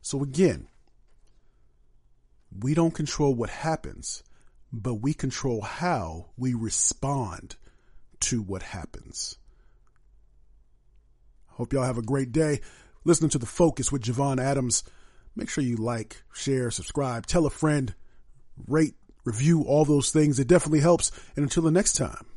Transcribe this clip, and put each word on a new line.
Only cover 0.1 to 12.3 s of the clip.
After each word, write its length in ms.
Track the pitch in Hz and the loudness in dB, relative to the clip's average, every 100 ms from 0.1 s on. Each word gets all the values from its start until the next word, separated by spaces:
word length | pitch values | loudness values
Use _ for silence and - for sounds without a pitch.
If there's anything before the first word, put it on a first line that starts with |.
| 139 | -4
again, 460 | 139 135 185 80 - _ _ _ _ - - - _ _ _ _ _ _ _ _ _ _ _ 92 | -4 4 4 4 -8 _ _ _ _ -20 -20 -20 _ _ _ _ _ _ _ _ _ _ _ -8
we 160 | 120 | -2
don't 200 | 156 165 | 2 2
control 380 | - 151 - 143 123 | 0 -6 2 2 2
what 140 | 113 | -2
happens, 720 | - 160 160 - - - - - - - - - | -4 -4 -4 -6 -12 -12 -12 -16 -20 -20 -20 -14
but 220 | 117 107 | -8 -6
we 200 | 113 127 | -2 -2
control 460 | 151 139 - 131 117 | -2 -4 -4 -2 -2
how 720 | 101 - 175 151 85 82 - - | -4 -4 -2 -2 -4 -8 -14 -6
we 180 | 127 | -2
respond 1000 | 120 110 - - - 135 143 113 87 - - - _ _ - - - | -2 -2 -2 -2 -2 -2 -2 -4 -8 -14 -18 -20 _ _ -20 -20 -6
to 200 | - 123 | -2 -2
what 220 | 98 95 | -2 -8
happens. 760 | - 98 85 - - - - - - _ - _ - _ _ - - _ - - _ _ _ _ _ _ _ _ - | -8 -10 -12 -14 -16 -10 -10 -12 -20 _ -20 _ -20 _ _ -20 -20 _ -20 -20 _ _ _ _ _ _ _ _ -20
Hope 220 | - 123 | -10 -4
y'all 120 | 135 | -2
have 140 | 127 120 | -2 -4
a 40 | |
great 300 | 110 139 131 | -2 -2 0